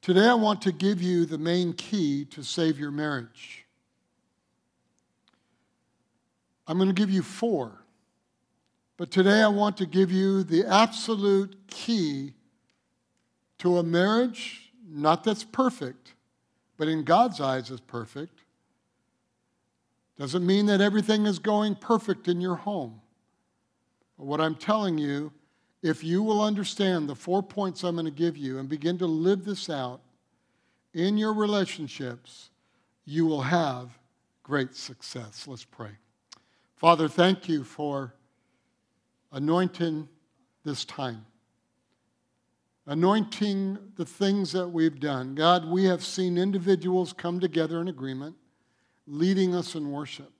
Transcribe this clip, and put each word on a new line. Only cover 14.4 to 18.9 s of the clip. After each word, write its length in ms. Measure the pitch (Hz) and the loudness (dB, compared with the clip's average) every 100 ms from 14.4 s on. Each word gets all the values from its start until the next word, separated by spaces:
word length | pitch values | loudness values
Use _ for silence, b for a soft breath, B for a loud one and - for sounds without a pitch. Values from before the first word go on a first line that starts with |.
| - - - _ 220 | -14 -14 -20 _ -16
not 360 | 151 151 170 | -2 2 2
that's 180 | - 208 | 2 -4
perfect, 720 | - - 262 - 135 131 - _ _ _ _ _ _ _ | -6 0 0 0 -10 -12 -20 _ _ _ _ _ _ _
but 100 | 156 | -2
in 160 | 160 | -2
God's 380 | 143 175 247 160 | 4 4 4 2
eyes 320 | 139 131 117 | -2 -2 -4
is 80 | 127 | -14
perfect. 640 | _ 120 113 139 165 _ _ _ _ _ _ | _ -12 -10 -12 -14 _ _ _ _ _ _